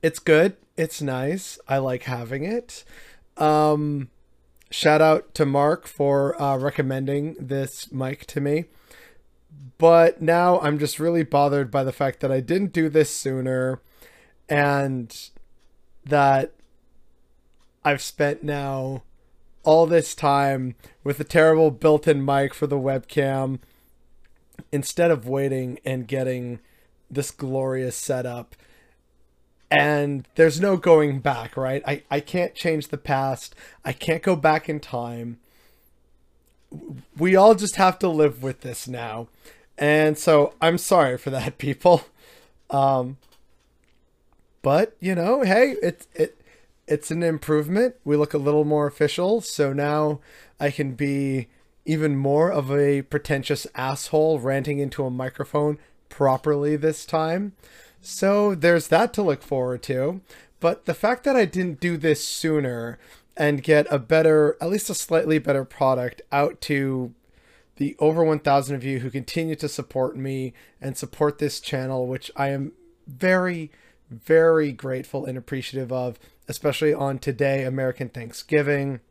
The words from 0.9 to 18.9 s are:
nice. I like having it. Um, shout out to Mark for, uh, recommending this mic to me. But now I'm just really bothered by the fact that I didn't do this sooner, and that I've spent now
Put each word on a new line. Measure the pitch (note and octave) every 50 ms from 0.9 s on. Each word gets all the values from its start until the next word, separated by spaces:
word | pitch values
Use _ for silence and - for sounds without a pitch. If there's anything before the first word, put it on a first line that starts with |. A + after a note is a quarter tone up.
| - - D3+
nice. | C#3 B2+ B2+ C3 C#3 E3 F#3+ F#3 - - - - -
I | C3+ C#3
like | C3+ C3 B2+ B2 -
having | - B2+ A#2+ A#2+ A2+ B2 C3+ D3
it. | F3+ A3 A#3+ A#3+ - - - - - - - - - - - _ _ _ -
Um, | D#3 D3+ D3+ D3+ D3+ D3+ D3+ D3+ D3+ D3 D3 C#3+ C#3 - _ _ _ _ _ _ _ _ _ _ _ _
shout | - - - D#3 D3+ D#3
out | D#3 D#3 D#3 D3+ - - -
to | - D#3
Mark | C#3 C3+ C#3 C#3+ D3 D#3+ F3+ -
for, | - - - C#3+ C#3+ C#3 C#3 C#3 C#3 C3 -
uh, | D3 C#3 C#3 C3
recommending | C3 C#3+ C3+ - C#3+ C3 C3 C3 C3+ C3+ C#3 C#3+ C#3+ D#3 D#3+ -
this | D3 B2+ C#3 C#3 C3+ C3 - - - -
mic | - C3 C3 C3 C#3 - - -
to | - D3
me. | C#3 C#3+ D3 D#3 E3+ - _ - _ _ - - - - - - _ _ _ _ _ _ D#3 C#3+ C#3 B2+ _ _
But | D#3+ E3 E3+ E3+ E3 E3+ E3+ -
now | E3+ D#3+ E3 E3+ F3 F3+ F3+ -
I'm | - D3 D3 D3+
just | D3 C#3+ - -
really | D3+ E3+ E3+ E3+ D#3+
bothered | - - C#3+ C#3+ C#3+ C#3 C#3+ C#3 B2
by | - C#3+ C3+
the | C3
fact | B2+ - D3 C3+ B2+ _
that | - C3+
I | C3+ C3
didn't | C3 A2 E3+ F#3+ G3+ F#3+ -
do | E3+ D#3+ D#3+
this | D3 D#3+ D3+ - -
sooner, | - - C#3 C3 C3 B2+ B2+ B2+ B2+ B2+ C3 C3 - _ _ _ _ - - _ _ _ _ _ _ _ _
and | D3+ D3 C#3+ C#3+ C#3+ C#3 C#3 C#3 C3+ B2+ A#2+ A#2 - - - - - - - _ - _ _ _ _ _ _ _ _ - _
that | C#3 C#3+ D3 C#3+ C#3 C#3 C3+ C3+ - - _ _ _ _ _ _ _ _ - - - _ _ _ _ _ _ _ _ _ _ _ _ _ _ _
I've | D3 C#3+ C3+
spent | - - - - D3 C#3+ D3 - -
now | D3 D3 C#3+ C#3 C#3 C3+ C3+ C3 C3